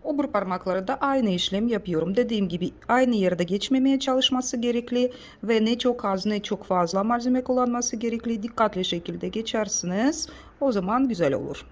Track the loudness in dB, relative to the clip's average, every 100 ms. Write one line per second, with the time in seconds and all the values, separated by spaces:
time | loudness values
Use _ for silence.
0 | -2 -2 0 -2 -2 -4 -2 -2 -2 -2
1 | 0 2 2 0 0 0 0 -2 0 -2
2 | 2 0 0 0 0 -2 -4 -6 0 4
3 | 4 4 2 2 0 -2 0 2 4 2
4 | 2 2 2 0 -2 -2 0 0 0 0
5 | 0 -2 -20 -10 0 2 4 2 2 0
6 | 0 0 0 -2 -2 -6 0 2 2 2
7 | 2 0 2 0 2 2 2 0 -4 -2
8 | -4 -2 -4 -4 -4 0 0 0 -2 -4
9 | -6 -6 -6 -6 -4 -2 -2 -4 -2 0
10 | 0 0 -8 -12 -20 -2 0 0 0 0
11 | 0 2 2 2 -4 -10 -14